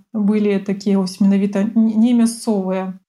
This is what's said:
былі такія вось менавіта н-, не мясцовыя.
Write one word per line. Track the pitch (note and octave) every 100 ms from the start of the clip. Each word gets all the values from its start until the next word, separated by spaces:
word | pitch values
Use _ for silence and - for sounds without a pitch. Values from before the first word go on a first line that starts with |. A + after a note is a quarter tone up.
| _
былі | A3 G3+ G#3+ G#3 G3
такія | G3 G3 G#3 G3
вось | F#3 -
менавіта | G3 G3 G3+ G3+ G#3+
н-, | A3+ A3+ A3
не | A#3
мясцовыя. | A#3 A3+ - - G3+ F#3 F#3+ F#3 F#3